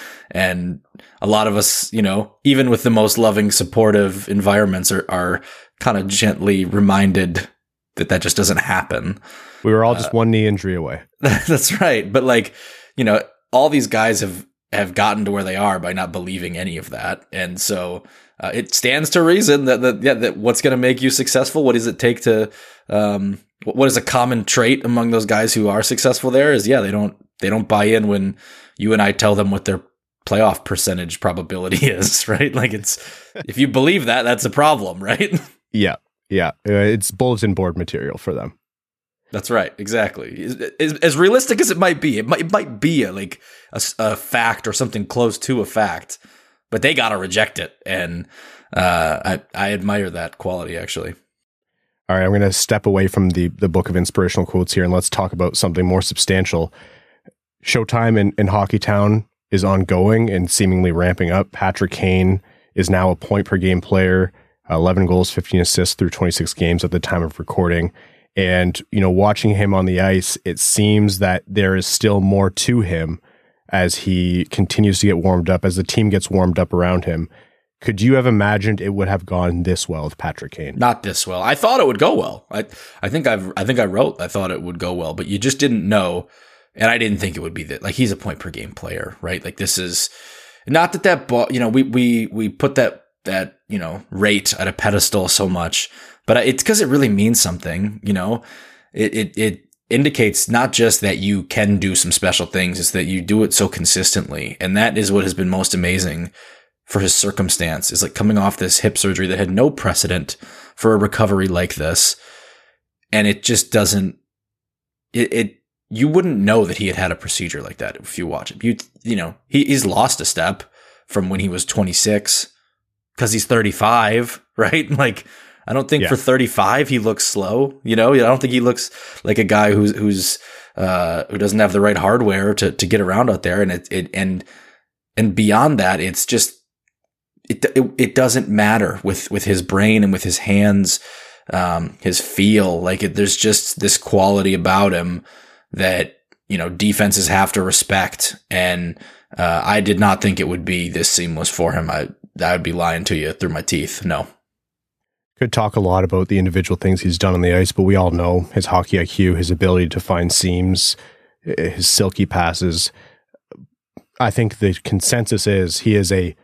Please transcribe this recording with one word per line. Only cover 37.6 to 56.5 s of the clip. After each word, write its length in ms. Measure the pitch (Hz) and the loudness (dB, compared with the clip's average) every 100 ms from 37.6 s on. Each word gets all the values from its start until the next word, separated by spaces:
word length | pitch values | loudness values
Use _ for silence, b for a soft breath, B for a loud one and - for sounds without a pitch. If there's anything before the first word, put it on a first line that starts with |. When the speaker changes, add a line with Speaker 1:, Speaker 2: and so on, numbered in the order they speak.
| 92 85 | -2 -4
Speaker 2:
material 400 | 85 - 67 - | -6 -6 -8 -8
for 160 | - | -8
them. 240 | 71 - - _ _ _ _ _ _ _ | -8 -10 -14 _ _ _ _ _ _ _
Speaker 1:
That's 200 | 104 - | -10 -2
right. 200 | 120 92 - | -2 -2 -6
Exactly. 680 | 101 113 101 - 58 - | -6 -2 -2 -6 -14 -12
As, 120 | 98 127 113 - | -10 -10 -10 -4
as, 140 | 156 | -4
as 220 | 151 165 143 | 0 0 4
realistic 460 | 185 247 262 220 | 4 4 2 2
as 80 | 214 | 0
it 80 | 170 | 2
might 240 | 185 151 | 0 0
be, 160 | 156 107 | -2 -2
it 80 | 113 | -2
might, 140 | 160 | -2
it 100 | 165 | 0
might 280 | 202 156 110 | -2 -4 -4
be 240 | 147 160 | 0 0
a, 80 | 101 | -2
like, 280 | 95 98 - B B B | -4 -12 -14 B B B
a 40 | 117 | -8
s-, 180 | - - | -8 -2
a 160 | 110 104 | -2 -2
fact 520 | - 120 117 113 - | -4 0 0 -2 -4
or 60 | |
something 320 | 101 123 107 101 | -4 -4 -4 -6
close 320 | 120 117 104 | 0 0 -2
to 240 | - 127 | -2 -2
a 40 | 101 | -2
fact, 520 | - 104 80 - - b b b b _ | 0 -2 -2 -12 -20 b b b b _
but 100 | 110 | -2
they 140 | 135 151 | 0 0
gotta 220 | 113 104 | 0 -2
reject 420 | 95 98 107 - | -2 0 0 -2
it. 160 | 85 - - | -10 -12 -8
And, 420 | 92 87 85 92 B B B B | -6 -6 -8 -12 B B B B
uh, 460 | 92 92 85 80 78 | 0 2 2 2 0
I, 180 | - 92 - | -2 -4 -6
I 200 | - 101 | -6 -4
admire 360 | 101 98 104 95 | -2 -2 -2 -2
that 300 | 85 85 - | -6 -10 -8
quality, 360 | 95 92 85 85 | -6 -6 -6 -10
actually. 380 | 85 - 82 85 _ _ _ _ _ _ _ _ - | -8 -8 -10 -12 _ _ _ _ _ _ _ _ -2
Speaker 2:
All 80 | 95 | 2
right, 80 | 92 | 2
I'm 60 | |
gonna 200 | 101 101 | 4 2
step 360 | - - 107 - | 0 0 0 2
away 180 | 98 95 | 2 2
from 240 | - 92 | 2 2
the, 200 | 87 87 | 2 -2
the 200 | - 98 | 0 0
book 200 | 87 90 | 0 0
of 60 | 90 | -2
inspirational 520 | 90 - 90 - 90 | 0 0 0 0 -2
quotes 260 | 92 87 | -2 0
here, 100 | - | 0
and 80 | 90 | 2
let's 200 | 90 - | 0 0
talk 220 | - 95 | -2 -4
about 220 | 87 90 - | -2 -2 0
something 300 | 92 87 90 | -2 0 2
more 160 | 92 | 2
substantial. 720 | - - - 95 92 | 0 -2 0 2 2